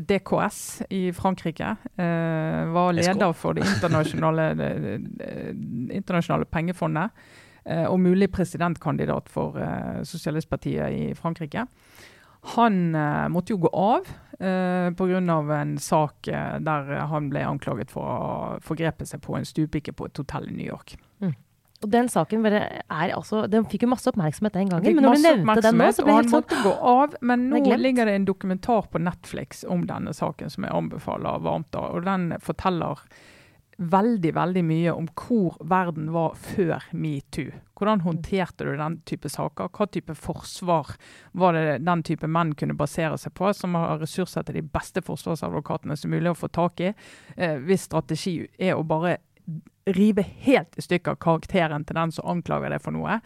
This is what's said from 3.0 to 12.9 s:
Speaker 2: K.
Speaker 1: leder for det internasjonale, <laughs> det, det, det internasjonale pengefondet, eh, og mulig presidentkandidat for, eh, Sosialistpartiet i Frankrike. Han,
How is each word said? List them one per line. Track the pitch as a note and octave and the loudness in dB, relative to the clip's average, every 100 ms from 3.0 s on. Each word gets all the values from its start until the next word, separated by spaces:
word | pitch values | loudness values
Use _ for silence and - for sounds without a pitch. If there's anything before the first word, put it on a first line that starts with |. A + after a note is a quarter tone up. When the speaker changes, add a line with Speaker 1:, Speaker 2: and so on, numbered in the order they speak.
| E3+ | 2
Speaker 2:
K. | |
Speaker 1:
leder | G3 G3 | 4 2
for | E3 D#3+ E3 | 0 -2 0
det | |
internasjonale, | F3 G3+ F3 D#3 D3+ D#3+ D#3+ D#3+ D#3 D#3 | 0 2 2 2 2 0 0 2 2 0
<laughs> | |
det, | C#3+ - | -2 -2
det, | D3+ G2+ - - | -4 -6 -8 -10
det | - - - C#2+ D2 A2+ B2+ F#3+ | -10 -8 -8 -8 -8 -8 -6 -6
internasjonale | G3 F3+ E3+ D#3 D#3 | -2 -2 0 -2 -2
pengefondet, | E3 E3 F3 E3 D#3 G3 - - - - - - | -4 -4 -2 -2 -2 -4 -8 -20 -20 -20 -16 -6
eh, | E3 D#3+ | -2 0
og | F#3 | 4
mulig | F3+ F#3 G3 | 4 6 4
presidentkandidat | F#3+ E3+ D3+ F3 D#3+ D#3+ C#3 D3 C#3+ - | 2 -2 0 -2 -2 -2 -2 0 -2 -4
for, | - D3+ D3+ | -4 -4 -4
eh, | D#3+ - - - | -4 -4 -6 -6
Sosialistpartiet | - E3+ - D3+ D#3 C#3 C#3+ C#3+ C#3+ | -8 -8 -4 -4 -4 -4 -4 -2 -2
i | C3+ D3 C#3 | -4 -6 -6
Frankrike. | E3 E3 D#3 F3+ B3+ _ _ - - - - _ - - | -6 -6 -8 -8 -8 _ _ -20 -20 -20 -20 _ -6 4
Han, | A#3 F#3+ F3 | 4 6 2